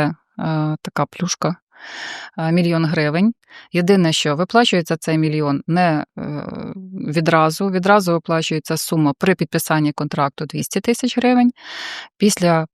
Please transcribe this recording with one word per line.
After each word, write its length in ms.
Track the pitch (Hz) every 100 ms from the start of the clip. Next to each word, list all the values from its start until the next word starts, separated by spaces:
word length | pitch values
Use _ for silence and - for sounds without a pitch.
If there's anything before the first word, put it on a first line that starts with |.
е, 120 | 151 160 _ - 165 156 151 156
така 240 | - - 143
плюшка, 460 | - 175 - - 175 _ _ - - - - - -
е, 140 | 160
мільйон 320 | 170 170 165
гривень. 480 | 160 170 151 156 208 - _ - -
Єдине, 400 | 170 180 196 165
що 240 | 156 151 147
виплачується 600 | 185 233 247 185 160 165
цей 220 | - 160
мільйон 440 | 156 151 147 139 -
не, 380 | 170 180 151 - -
е, 40 | - 147 - - - 190 185 190 -
відразу. 600 | 151 160 165 156 160 196
Відразу 420 | 185 180 208 180
виплачується 640 | 170 - 165 160 160 - 160
сума 360 | - 160 147 135
при 160 | 185
підписанні 580 | 180 160 165 - 156 151
контракту 540 | - 147 - 139 - 151
двісті 340 | 151 - -
тисяч 360 | 214 240 247 -
гривень. 360 | 247 247 247 - - - - - - _
Після 500 | 208 - 175 165 160